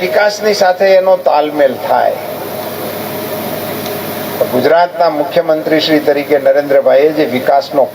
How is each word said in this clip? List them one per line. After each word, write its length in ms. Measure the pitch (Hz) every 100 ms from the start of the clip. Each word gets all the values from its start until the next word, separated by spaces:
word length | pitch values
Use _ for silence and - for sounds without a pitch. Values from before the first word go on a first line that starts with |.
વિકાસની 540 | 185 208 208 208 214
સાથે 400 | 202 185 180 196
એનો 220 | 190 190 180
તાલમેલ 580 | 165 147 151 147 135 117 -
થાય? 240 | 123 107 - - - - - - - - - - - - - - - - - - - - - - - -
ગુજરાતના 580 | 127 135 165 175 165 170
મુખ્યમંત્રી 720 | 151 147 175 165 156 151 156
શ્રી 200 | 151 151
તરીકે 380 | 143 143 139 -
નરેન્દ્રભાઈએ 680 | 135 139 143 135 127 131 151
જે 160 | 151
વિકાસનો 600 | 135 123 131 139 - 151 123